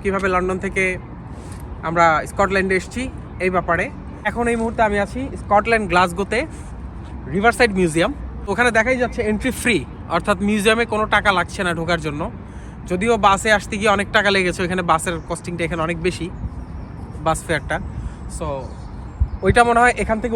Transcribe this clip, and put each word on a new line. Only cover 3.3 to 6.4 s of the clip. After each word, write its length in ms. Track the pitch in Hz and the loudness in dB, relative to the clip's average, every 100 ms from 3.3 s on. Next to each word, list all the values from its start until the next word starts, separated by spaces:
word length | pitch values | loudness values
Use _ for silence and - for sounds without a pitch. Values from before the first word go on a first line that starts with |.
| - 185 | -4 0
এই 60 | 180 | 0
ব্যাপারে। 300 | 165 170 226 - - - 214 | 2 0 0 -6 -12 -8 -6
এখন 140 | 202 240 | -2 0
এই 60 | 233 | 0
মুহূর্তে 200 | 226 226 220 | 0 2 2
আমি 80 | 202 202 | 2 0
আছি 140 | 247 269 196 | -4 -8 -8
স্কটল্যান্ড 440 | - 208 214 226 202 | 2 2 4 2 4
গ্লাসগোতে 480 | 175 185 175 196 214 | 4 4 0 -2 -2